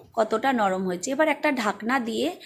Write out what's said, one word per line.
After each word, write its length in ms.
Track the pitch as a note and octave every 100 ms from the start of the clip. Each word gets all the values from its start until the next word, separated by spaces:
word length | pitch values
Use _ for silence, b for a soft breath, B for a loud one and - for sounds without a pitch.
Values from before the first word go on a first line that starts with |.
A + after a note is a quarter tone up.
| -
কতটা 380 | - A3 A3 C#4
নরম 300 | B3 G3 F#3 F#3
হয়েছে। 220 | F3+ C4
এবার 180 | C4+ D#4
একটা 220 | D4 D4+
ঢাকনা 440 | B3+ G#3+ - A3 C4
দিয়ে 280 | A#3 A3 C#4+ F#4+